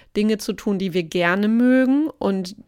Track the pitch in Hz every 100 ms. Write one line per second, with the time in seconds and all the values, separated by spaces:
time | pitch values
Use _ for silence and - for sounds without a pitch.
0 | _ 208 214 208 - 190 220 196 190 170
1 | 160 180 170 185 208 233 247 262 262 277
2 | 311 - 196 190 185 -